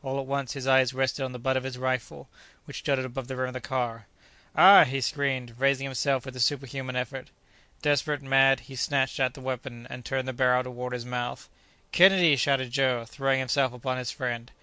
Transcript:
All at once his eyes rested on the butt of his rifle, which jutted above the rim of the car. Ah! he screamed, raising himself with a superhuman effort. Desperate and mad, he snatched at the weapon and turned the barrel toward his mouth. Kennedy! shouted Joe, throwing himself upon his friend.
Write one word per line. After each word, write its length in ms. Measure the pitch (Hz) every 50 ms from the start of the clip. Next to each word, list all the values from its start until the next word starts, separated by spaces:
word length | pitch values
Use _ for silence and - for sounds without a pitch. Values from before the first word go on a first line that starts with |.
All 200 | - 131 131 139
at 60 | 139
once 260 | 131 139 139 139 123
his 160 | - 143 127 131
eyes 260 | 131 131 131 123 123
rested 300 | 127 135 127 - - 143
on 80 | 131
the 80 | 127 123
butt 160 | 120 135 131
of 80 | 131 127
his 120 | 135 123
rifle, 520 | 123 127 131 127 127 - - 151 143 139 - _ - - - - _ _
which 180 | - 135 - -
jutted 200 | - 143 131 131
above 220 | 127 120 135 127
the 80 | 123 131
rim 140 | 127 131 127
of 60 | 127
the 60 | 127
car. 460 | 123 - 139 131 123 120 113 110 104 _ _ _ _ - _ - _ _ _
Ah! 300 | - 156 185 202 196 165
he 160 | 127 131 139
screamed, 560 | 131 - - 143 143 139 135 131 123 120 117 117
raising 280 | 135 139 139 131 135
himself 380 | 139 131 - - 151 139 131 -
with 120 | 143 123
a 20 | 127
superhuman 560 | - - 147 135 139 127 - 139 131 127 127
effort. 360 | 127 127 - - 131 - - _ _ _ _ _ - - _ _ _
Desperate 380 | - 151 147 139 - - 151 139
and 100 | 139 135
mad, 300 | 135 135 135 135 135 131
he 160 | - - 135
snatched 420 | 123 - - 147 139 131 131 - -
at 160 | 135 127 127
the 60 | -
weapon 480 | 131 127 131 120 _ - 120 117 117 123
and 140 | 131 127 123
turned 240 | - 135 135 127 131
the 40 |
barrel 300 | 127 120 131 127 127 127
toward 300 | 127 127 127 120 123 123
his 120 | 123 123 117
mouth. 440 | 123 123 123 120 123 127 - - - _ _ _ _ _ _ _ _
Kennedy! 460 | - - 170 196 190 190 180 165 147
shouted 340 | 127 - - 139 131 131 123
Joe, 360 | 123 139 135 131 127 120 117 113
throwing 320 | - - 135 135 135 131
himself 320 | 131 127 - 143 139 127
upon 260 | 117 123 - 135 127 127
his 140 | 127 -
friend. 400 | - - 131 123 120 117 117 123 - _